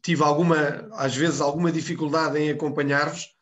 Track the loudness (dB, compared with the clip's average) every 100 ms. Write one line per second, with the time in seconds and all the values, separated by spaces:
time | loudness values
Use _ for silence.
0 | 0 2 4 4 4 4 2 -4 -12 -4
1 | -4 0 0 0 -2 0 0 0 -4 -4
2 | -2 0 0 0 0 0 -2 -2 0 0
3 | 0 -4 -14 _